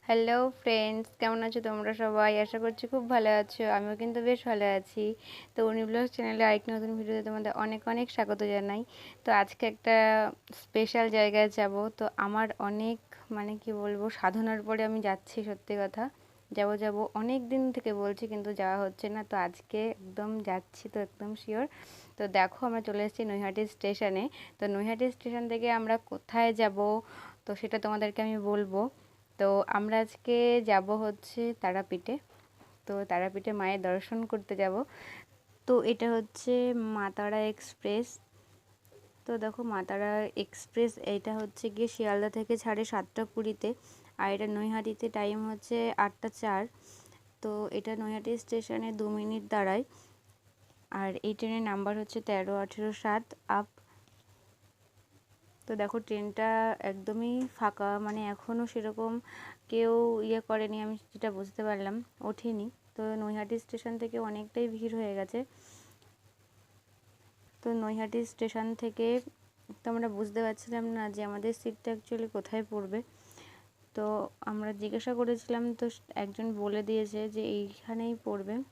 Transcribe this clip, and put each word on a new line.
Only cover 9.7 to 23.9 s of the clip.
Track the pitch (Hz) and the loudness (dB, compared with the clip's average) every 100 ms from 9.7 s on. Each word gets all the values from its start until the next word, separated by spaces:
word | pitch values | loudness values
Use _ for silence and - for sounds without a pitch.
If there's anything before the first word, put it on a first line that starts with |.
একটা | 220 - 226 220 220 214 - - - | -2 6 8 8 6 4 -2 -16 -20
স্পেশাল | - 220 220 233 226 214 | -2 2 2 4 4 6
জায়গায় | 208 208 214 208 | 6 8 6 4
যাব। | 202 196 214 - | 2 2 -4 -2
তো | 214 - | -4 0
আমার | 202 214 220 - | 0 2 0 0
অনেক, | 202 208 220 226 _ - - | -4 -2 -2 -4 _ -20 -10
মানে, | 214 208 214 | -8 -6 -6
কি | 226 | -6
বলবো, | 208 208 208 214 | -4 -2 -2 -2
সাধনার | - 185 202 220 220 208 | 2 2 2 0 -2 0
পরে | 220 220 | 0 2
আমি | 220 208 | 2 0
যাচ্ছি, | 190 - - 214 | -2 -4 -8 -6
সত্যি | 196 - 208 | -8 -4 -2
কথা। | 196 214 254 - - - _ - | -2 -2 -6 -6 -20 -20 _ 0
যাব, | 202 208 | 2 2
যাব, | 214 208 214 214 | 0 0 -2 -2
অনেক | 226 262 240 | 0 0 0
দিন | 262 262 247 | 2 2 0
থেকে | 233 | -2
বলছি, | 208 202 202 226 | 0 -2 -2 -4
কিন্তু | 214 202 202 | -4 -4 -2
যাওয়া | 190 196 | 0 2
হচ্ছে | 196 190 214 214 | 0 -2 -6 -4
না। | 208 | -2
তো | 202 | 0
আজকে | 175 175 - 214 220 | 0 -4 -6 -2 -2
একদম | - 190 190 208 220 202 | -4 -10 -6 -4 -4 -2
যাচ্ছি, | 185 - - 214 | -4 -4 -16 -8
তো | 214 | -6
একদম | 196 - 208 214 | -6 -6 -10 -8
শিওর। | - 214 285 - - - - - | -4 -2 -2 -6 -20 -20 -20 -6
তো | 208 | 0
দেখো, | 190 185 - 247 | 4 2 2 -2
আমরা | 226 | -2
চলে | 214 208 208 | -2 -2 -2
এসেছি | - 220 | -2 -4
নৈহাটি | 202 202 196 214 | -2 -2 -2 -4
স্টেশনে। | - 196 | -2 -4